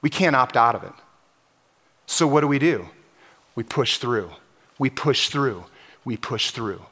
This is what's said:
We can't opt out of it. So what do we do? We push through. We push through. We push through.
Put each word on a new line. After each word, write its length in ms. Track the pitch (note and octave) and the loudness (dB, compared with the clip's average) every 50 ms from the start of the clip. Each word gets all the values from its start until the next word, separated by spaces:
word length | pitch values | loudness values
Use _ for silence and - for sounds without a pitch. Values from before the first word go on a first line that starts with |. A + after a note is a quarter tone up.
We 80 | - F3+ | -2 -2
can't 280 | - - F#3 E3+ C#3+ | 0 2 2 4 4
opt 200 | C3 B2+ - - | 4 2 4 4
out 180 | C3 A2+ A#2 A2+ | 4 4 4 2
of 100 | G2 F#2 | 0 -6
it. 100 | F#2 - - _ _ _ _ _ _ _ _ _ _ _ _ _ _ _ _ _ _ _ _ _ | -12 -18 -20 _ _ _ _ _ _ _ _ _ _ _ _ _ _ _ _ _ _ _ _ _
So 200 | - - - E3+ | -6 0 2 2
what 140 | D3+ C#3 D3+ | 4 4 4
do 60 | D3 | 4
we 140 | C#3+ C#3+ C#3 | 4 2 2
do? 280 | C#3+ E3+ D#3+ G#2 F2 D#2+ - _ _ _ _ _ - - - _ _ _ _ | 2 2 0 0 -4 -10 -18 _ _ _ _ _ -20 -20 -20 _ _ _ _
We 80 | - A2+ | -10 -8
push 340 | A#2 - D3+ B2+ A2+ - - | -6 -2 -2 0 0 -2 -4
through. 320 | - B2 A#2+ A2 F#2+ E2+ E2 - _ _ _ _ _ _ _ _ | -2 -2 -2 -2 -2 -6 -12 -20 _ _ _ _ _ _ _ _
We 100 | C#3 C3 | -4 -2
push 400 | C3 - - D3+ C3+ - - - | -2 -2 0 0 0 0 0 -2
through. 360 | - C#3+ C#3 C3 G#2+ F2+ F2+ - - - - - - _ _ | -2 0 -2 -2 -2 -4 -12 -18 -20 -20 -20 -20 -20 _ _
We 120 | B2+ A#2+ | -8 -8
push 360 | G#2+ - - - G#2+ - - - | -8 -6 -8 -4 -4 -4 -4 -4
through. 280 | - A#2 G#2+ F#2+ F2+ F#2+ - | -6 -6 -6 -6 -8 -12 -20